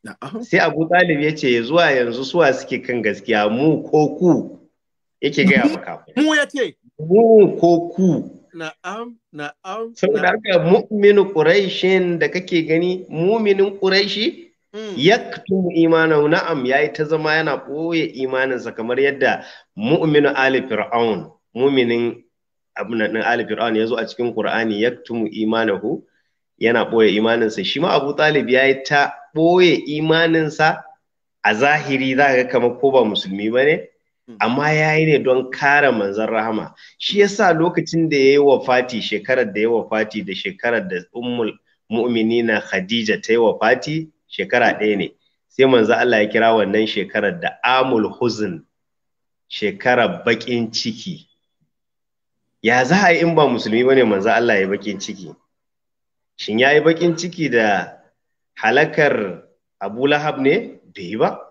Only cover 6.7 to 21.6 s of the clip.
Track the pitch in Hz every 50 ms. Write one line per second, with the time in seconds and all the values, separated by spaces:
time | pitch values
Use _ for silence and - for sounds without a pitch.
6.7 | - _ _ _ _ - 156 160 185 220 233 226 226 214 196 - - - 165 170
7.7 | 170 165 170 170 - - 190 180 151 120 - - - - _ _ - 165 160 156
8.7 | - _ - 180 202 220 233 240 233 226 _ _ - 147 147 147 - _ _ 190
9.7 | 196 220 233 233 233 - - - - 208 180 180 185 220 214 208 185 170 160 165
10.7 | 190 240 - - 220 208 202 202 208 202 190 - - 156 151 160 180 208 196 185
11.7 | - - 180 185 190 185 180 180 175 160 160 147 - 185 185 - 185 165 156 151
12.7 | 160 165 175 180 185 185 - - - 156 170 190 220 233 214 202 196 196 196 196
13.7 | 196 - 190 190 190 196 208 196 185 202 226 320 - - - _ _ _ _ _
14.7 | - 208 220 208 190 147 139 175 226 240 - - - - - - 190 190 185 175
15.7 | - 165 165 165 165 160 160 160 156 147 147 147 165 190 175 170 165 139 123 123
16.7 | 131 143 151 147 - - 156 151 160 156 151 156 156 160 156 151 135 127 - -
17.7 | 139 151 165 165 170 160 147 107 98 123 131 131 131 131 131 135 131 120 107 113
18.7 | 95 - 110 117 123 131 139 143 139 127 131 117 101 82 - - - - _ _
19.7 | _ 95 107 123 147 - 165 156 147 147 143 139 139 135 131 131 131 127 - -
20.7 | 113 104 101 98 120 117 117 113 104 87 78 78 _ _ _ _ _ 113